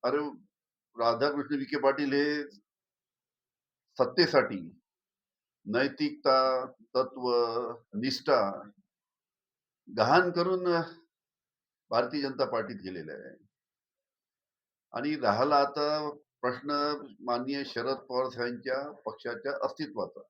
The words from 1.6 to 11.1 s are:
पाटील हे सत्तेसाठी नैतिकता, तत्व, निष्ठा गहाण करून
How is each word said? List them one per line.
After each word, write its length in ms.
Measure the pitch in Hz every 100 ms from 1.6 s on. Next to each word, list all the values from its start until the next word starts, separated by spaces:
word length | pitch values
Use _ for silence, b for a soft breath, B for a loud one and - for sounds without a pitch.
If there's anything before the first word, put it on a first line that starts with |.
| 135 143
पाटील 340 | 135 139 143
हे 300 | 139 147 147 143 - _ _ _ _ _ _ _ _ _ _ _ _ _ -
सत्तेसाठी 600 | 127 - 170 - - 98 82 - _ _ _ _ _ _ _ _ -
नैतिकता, 1000 | 117 135 135 151 147 143 131 131 131 131
तत्व, 640 | - - 127 131 131 123 120 117 117 113 117 _
निष्ठा 460 | 101 127 131 - 131 98 92 - _ _ _ _ _ _ _ _ _ _ _ - 104
गहाण 340 | 110 160 180
करून 320 | 170 180 185 180 170 160 - _